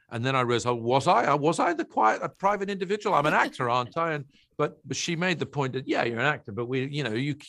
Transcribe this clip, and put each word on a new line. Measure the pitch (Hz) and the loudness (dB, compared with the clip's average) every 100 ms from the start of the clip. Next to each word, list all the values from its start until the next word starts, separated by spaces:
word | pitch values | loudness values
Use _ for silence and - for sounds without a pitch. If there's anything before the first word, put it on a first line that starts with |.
| _ | _
and | 117 123 | -6 -2
then | |
I | 135 | 0
realized, | 120 120 123 | 2 0 0
"Oh, | |
was | 120 117 131 165 | -2 2 2 4
I? | 208 254 | 4 4
Was | 143 143 165 | 2 2 2
I | 285 | 0
the | 320 | 0
quiet, | 320 - 220 220 | -4 2 2 2
a | 165 | -4
private | - 196 208 196 | -2 -2 0 -4
individual? | 196 180 214 214 | -4 -4 -4 2
I'm | 160 147 | 2 4
an | |
actor, | 196 294 - 123 | 2 0 0 0
aren't | 123 123 - | 0 -2 -2
I?" | 165 | -2
And, | 151 135 _ _ - | -4 -8 _ _ -4
but, | 151 - | -4 -4
but | 131 131 | -10 -6
she | - | -4
made | 165 180 175 | -2 0 -2
the | - | -4
point | 143 131 | -4 -2
that, | 127 - | -4 -2
"Yeah, | - | 0
you're | - 117 | 0 2
an | 135 | 0
actor, | 147 - | 0 -6
but | 104 120 | -8 -4
we, | 131 135 | -4 -4
you | 143 | -4
know, | 127 | -2
you, | 107 143 147 | -2 -2 -4